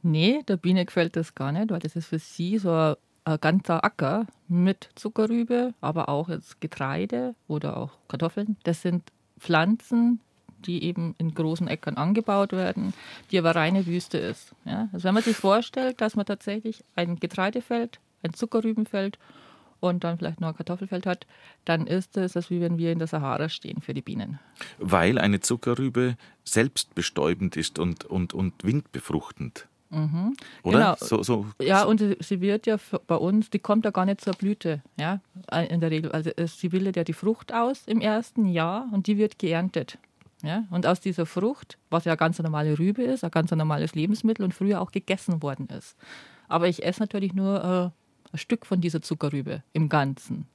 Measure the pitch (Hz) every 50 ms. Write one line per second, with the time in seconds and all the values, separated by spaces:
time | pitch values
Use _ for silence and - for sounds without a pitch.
0 | - 170 156 156 165 202 262 302 269 - 202 175 - 175 185 185 180 175 - 185
1 | 170 170 - 165 165 - _ - 135 135 147 175 220 220 202 165 160 156 - 170
2 | 160 - - 160 - - - - 170 180 208 220 196 185 165 160 160 156 147 _
3 | _ _ _ _ _ 160 156 151 - 156 165 196 - - 170 160 - 202 - -
4 | 156 135 165 214 233 - _ _ _ - 170 175 175 190 190 _ - - _ -
5 | - 214 - - 220 220 233 240 233 226 240 240 247 247 233 _ - - 156 165
6 | - - 143 143 165 175 165 160 - - - _ - 156 - - 143 135 143 165
7 | 190 208 240 240 254 254 233 _ _ - 156 151 147 147 117 117 120 147 - _
8 | _ _ - 139 160 165 - - 208 214 208 - _ - 170 - - 180 175 175
9 | - - _ _ _ _ _ - - - 170 156 160 190 220 226 - - 247 233
10 | 233 240 240 220 _ _ _ _ _ - - _ - - 175 170 - 175 175 -
11 | 170 165 - _ 165 165 156 - 165 156 160 170 180 - - 151 - 151 131 -
12 | 147 170 208 226 220 - 202 196 196 196 - 185 185 180 190 190 190 190 - -
13 | - - - - - _ - 185 165 165 165 175 156 160 190 196 190 170 170 180
14 | - - - - - 90 - - - - - _ _ - - 202 226 208 190 180
15 | 170 185 190 220 226 233 220 - - 196 196 226 233 - - 262 262 262 247 -
16 | 220 214 - 214 202 - 202 196 - 208 202 220 214 226 220 - - _ _ -
17 | 175 170 175 165 - 175 - - 185 202 220 247 240 - 240 233 233 233 - -
18 | _ _ _ _ - 170 165 - 233 226 - 226 220 226 220 220 214 - - 202
19 | 190 202 - _ _ - - - - - - _ _ _ _ _ - 180 180 175
20 | 170 170 170 165 170 160 160 - 175 160 156 - 170 - 175 180 190 190 190 180
21 | - 190 180 - - _ - - - - - _ _ - 165 165 160 - 170 185
22 | 185 _ - 202 185 180 - 180 175 - 180 175 175 170 170 165 165 165 165 165
23 | 160 160 - 156 143 135 123 - 151 160 - - - - - - - - 123 139
24 | - - - - 101 104 147 139 _ _ _ - - - - - - 95 92 90
25 | 85 92 123 - - 104 101 95 - - 120 113 - 123 120 123 135 135 123 120
26 | 127 127 123 - - - _ _ _ - - 107 120 135 _ - - _ - -
27 | 85 - _ - 71 80 87 85 95 90 - 78 80 - - 78 85 90 82 -
28 | - - - 95 90 87 - - 95 90 - _ - 92 123 147 - _ - 65
29 | - - - 76 - - - - - - _ - - _ _ _ _ _ 170 156
30 | 156 151 151 170 185 226 277 - - - - - _ - 202 226 226 196 156 -
31 | - - - - - - 120 107 104 107 107 _ - 143 190 196 208 - 220 214
32 | 214 202 202 - 165 - 202 180 180 202 202 220 - 233 220 202 - - - -
33 | _ - 165 - - 175 202 220 214 - - 196 - - 208 226 220 214 202 190
34 | 185 190 202 - - 202 185 - 196 196 214 _ - 170 156 147 - - _ -
35 | 147 165 196 196 _ _ _ 185 185 - - 160 170 - 165 170 165 165 156 156
36 | 160 151 - 160 156 165 - - 170 160 - - - 175 170 185 190 196 180 175
37 | 165 175 160 - - 208 226 - - - - 233 233 247 277 - - - 220 226
38 | - 214 214 220 233 - _ 247 214 190 175 165 160 165 185 220 262 254 208 196
39 | 185 - 214 202 214 214 - _ - 170 165 165 175 185 - 170 - - - -
40 | _ _ _ _ _ - _ _ - 151 165 214 226 190 180 175 175 160 180 180
41 | - 190 175 180 165 160 - 180 190 233 285 - - _ - _ _ _ - 170
42 | 165 170 160 156 165 165 175 - 165 160 156 151 151 156 151 147 165 190 208 262
43 | 247 247 262 254 - 170 - 170 160 170 170 160 156 156 151 147 156 160 - 160
44 | 156 190 208 220 - 220 220 - 202 185 170 - 190 202 208 185 185 - - 196
45 | - - 190 190 - - 175 160 147 143 135 - 139 - - - - - _ _
46 | - - - - - - - - _ _ - 170 170 180 170 - - 175 180 -
47 | 220 202 - 202 196 190 180 190 190 190 196 196 - 180 185 180 180 180 175 _
48 | _ _ _ _ _ _ - 156 - _ 240 226 - - 196 185 170 170 160 160
49 | - - 165 151 - 147 143 139 135 - 131 147 - _ _ 156 160 143 160 151
50 | 139 135 135 - - - - 151 151 - _